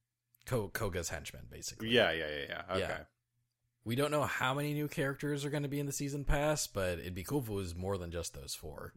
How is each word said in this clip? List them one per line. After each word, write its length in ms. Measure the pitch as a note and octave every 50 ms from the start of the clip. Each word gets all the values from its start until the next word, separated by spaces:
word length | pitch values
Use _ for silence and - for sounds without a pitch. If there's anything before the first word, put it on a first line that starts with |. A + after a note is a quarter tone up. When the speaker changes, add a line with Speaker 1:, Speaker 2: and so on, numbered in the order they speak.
| _ _ _ _ _ _ _ _ -
Speaker 1:
Ko-, 220 | - B2+ A#2+ G#2 F#2+
Koga's 400 | - - A2+ G2+ F2 G2 - -
henchmen, 380 | - D#2+ - - - B1+ A#1+ A#1+
basically. 400 | - E2 - - - - A2 A2+
Speaker 2:
Yeah, 220 | A#2+ A#2+ G#2+ E2+
yeah, 140 | E2 E2 D#2+ D2+
yeah, 160 | D2 D2 C#2+ -
yeah. 140 | - D#2+ E2 F#2 F#2
Okay. 60 | F#2+
Speaker 1:
Yeah. 180 | F#2 E2+ F2 E2 D#2 - _ _ _ _ _ _ _ _ _ _ _ _ _ _ -
We 100 | A2 A#2
don't 160 | B2+ C#3+ D3
know 140 | D3 D3+ C3+
how 300 | - - - B2+ B2+ C3
many 200 | C#3+ C#3+ D3 D3
new 140 | D3 D3+ C#3+
characters 560 | - - C3+ C#3 C#3 - - C#3+ D3 C#3+ C#3+
are 60 | D3
gonna 180 | C#3 D3+ C#3+ C#3
be 120 | C#3 C#3+
in 60 | C#3+
the 60 | C#3
season 320 | C#3 - C#3+ C#3 C#3 D3 C#3
pass, 420 | - D3+ C#3+ D3 D3+ D3+ D3 -
but 320 | - - G2+ F#2+ F2+ F2 E2
it'd 160 | - F2+ F2+
be 100 | F#2+ F2+
cool 160 | - C3+ D3
if 80 | B2+ A2
it 40 |
was 220 | G#2 G2 G2 F2 E2+
more 220 | E2+ F#2 F#2+ G2
than 140 | F#2 F2 E2+
just 240 | E2 E2+ E2 - -
those 200 | C#2+ C#2 C#2 -
four. 380 | - - D#2+ C#2+ - - - -